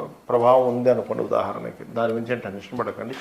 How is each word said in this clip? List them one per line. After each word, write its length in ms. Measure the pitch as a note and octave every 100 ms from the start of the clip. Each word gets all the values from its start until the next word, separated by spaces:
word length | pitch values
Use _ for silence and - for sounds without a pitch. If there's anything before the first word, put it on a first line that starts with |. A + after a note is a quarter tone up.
| - - -
ప్రభావం 360 | A#2+ A#2+ C3 B2+
ఉంది 160 | B2 B2
అనుకోండి 280 | A#2+ G#2 A2+ -
ఉదాహరణకి, 540 | - G2 - A2+ - A2+ A#2
దాని 160 | A2+
గురించి 180 | A2+ A2+
ఏం 60 | A#2+ G#2
టెన్షన్ 320 | G2 - B2
పడకండి, 340 | G#2+ F#2+ A2 C3